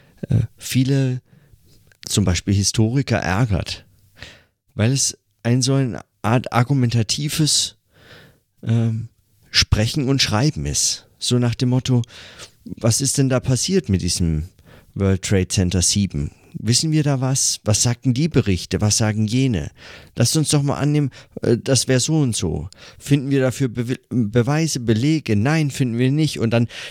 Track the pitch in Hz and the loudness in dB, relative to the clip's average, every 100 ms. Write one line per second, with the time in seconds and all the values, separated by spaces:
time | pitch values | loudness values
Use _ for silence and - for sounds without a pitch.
0 | _ _ - 113 110 - - 123 131 139 | _ _ 0 0 0 -8 -2 0 2 2
1 | 131 127 - _ _ _ _ - _ _ | 0 -2 -10 _ _ _ _ -20 _ _
2 | - - 90 87 - 101 95 - 110 135 | -4 0 2 0 0 0 2 2 0 0
3 | 127 117 - 95 123 87 - - - _ | 0 -2 0 0 0 0 -4 -10 -16 _
4 | _ - - - _ _ _ - 113 135 | _ -20 -20 -20 _ _ _ -2 0 0
5 | - - _ _ 117 127 127 135 131 78 | -2 -6 _ _ 0 0 2 0 -2 -6
6 | - _ 104 123 - 117 123 139 120 117 | -14 _ 0 0 0 -2 0 2 2 2
7 | 104 - 147 - 151 - - - _ _ | 0 -2 -2 0 0 0 -2 -8 _ _
8 | - - - _ _ _ 113 117 113 113 | -20 -20 -20 _ _ _ -2 0 0 -2
9 | 113 _ _ _ _ - - 104 113 156 | -8 _ _ _ _ -2 2 2 2 0
10 | 127 139 - 107 147 80 73 - - - | 0 0 0 0 0 -2 -4 -2 -2 -4
11 | - - - 123 120 113 123 127 - 123 | -12 -8 0 0 0 0 0 0 2 0
12 | 117 - - - - _ 214 - - - | 0 -10 -20 -20 -20 _ -16 -4 0 0
13 | 139 - 135 127 - 123 - 190 - 92 | 0 0 2 0 0 -2 0 0 0 0
14 | 87 - 85 78 85 _ - - - 101 | 0 0 0 -2 -4 _ -20 -20 -12 -2
15 | 98 95 - 98 92 - 90 90 - 104 | 0 0 0 0 0 0 0 2 2 0
16 | 95 71 73 - - - 104 123 160 156 | -2 -2 -6 -10 -18 -6 0 0 2 0
17 | 147 131 131 135 - - - 104 120 120 | 2 0 0 -2 -2 -2 0 2 0 0
18 | 135 120 165 135 101 90 - 90 107 - | 0 0 2 2 2 0 -2 0 0 2
19 | 107 107 107 123 135 92 71 - - - | 0 0 0 0 0 0 -4 -12 -20 -20
20 | - - 120 160 147 147 139 80 143 147 | -8 -2 0 2 2 0 0 0 0 0
21 | 139 - - - - 120 - 131 - 127 | 0 -6 -18 -4 0 0 2 0 2 0
22 | 135 156 131 - 87 80 80 - - - | 0 0 0 -2 -4 -4 -8 -14 -20 -10
23 | - 143 135 139 131 - 131 110 120 131 | 0 0 2 0 0 0 -4 -2 -4 -6
24 | - 120 104 120 120 151 160 143 117 107 | -4 -2 0 0 2 0 0 -2 0 2
25 | 143 160 - 104 127 160 143 - 127 113 | 2 0 0 0 2 2 0 -2 -2 0
26 | 131 147 151 - 113 117 117 - - | 0 2 0 0 0 0 0 -4 -14